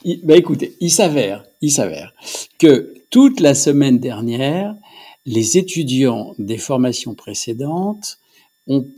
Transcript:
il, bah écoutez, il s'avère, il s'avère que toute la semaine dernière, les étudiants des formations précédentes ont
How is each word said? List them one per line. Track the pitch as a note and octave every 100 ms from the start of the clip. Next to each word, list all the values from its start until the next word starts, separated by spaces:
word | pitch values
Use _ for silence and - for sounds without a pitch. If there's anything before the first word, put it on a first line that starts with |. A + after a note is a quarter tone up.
| E3+
il, | E3+
bah | D#3 E3
écoutez, | F3 C#3+ - -
il | E3+
s'avère, | - F#3 D3 G2+ G2+ - _
il | D3+
s'avère | D3 G2 D#2 - _ - - - -
que | D#3+ B2+ - - _
toute | B3 C#4 -
la | D3
semaine | C#3 D3 C#3+ C#3 B2
dernière, | B2+ G#2+ A#2 A#2+ C#3 E3+ G3+ G#3+ _ - - - C3+
les | A2+ A2 F3+
étudiants | F#3 E3 C#3 C3 C3 A2+ G#2 -
des | G2+ A2
formations | - C3 B2+ A#2+ B2 G#2
précédentes | - - - A2+ C#3+ E3+ G3 G#3+ - - _ _ _ _ -
ont | C#3 B2